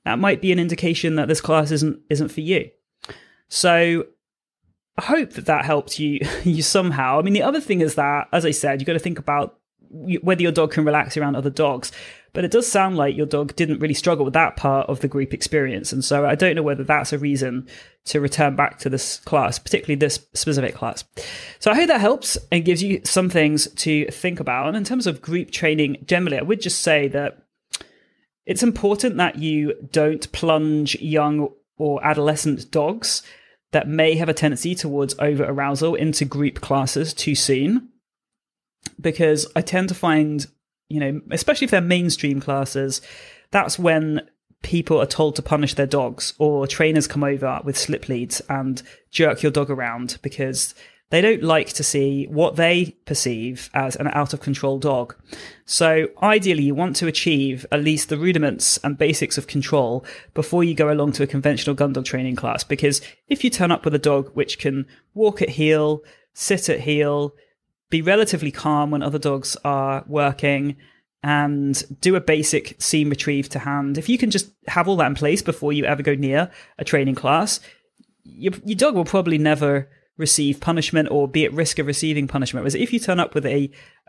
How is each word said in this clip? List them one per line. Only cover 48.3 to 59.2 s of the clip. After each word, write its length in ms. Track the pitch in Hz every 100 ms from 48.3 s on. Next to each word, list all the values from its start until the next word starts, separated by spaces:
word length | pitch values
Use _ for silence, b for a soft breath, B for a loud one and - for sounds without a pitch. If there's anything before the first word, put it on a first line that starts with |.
| - -
and 320 | 139 131 131 - B B
jerk 320 | - 160 -
your 80 | 151
dog 180 | 147 143
around 480 | 135 120 117 123 -
because 520 | 139 - 135 131 - - B B B
they 120 | 165
don't 220 | 202 226
like 260 | 165 160 -
to 140 | -
see 420 | 147 143 139 139 139
what 320 | 151 170 147
they 400 | 165 175 185 - -
perceive 640 | 143 131 113 117 123 -
as 220 | - 135 -
an 120 | 143
out-of-control 720 | 147 143 147 - 135 135 135
dog. 360 | 143 131 120 - - B B B -
So 440 | - 165 160 160 -
ideally, 420 | 202 214 190 160
you 120 | 139 143
want 220 | 143 135
to 100 | 165
achieve 580 | 151 - 147 135 131 135
at 120 | 147
least 260 | 151 151 -
the 80 | 151
rudiments 600 | 170 175 147 104 - -
and 140 | 143 139
basics 400 | 156 160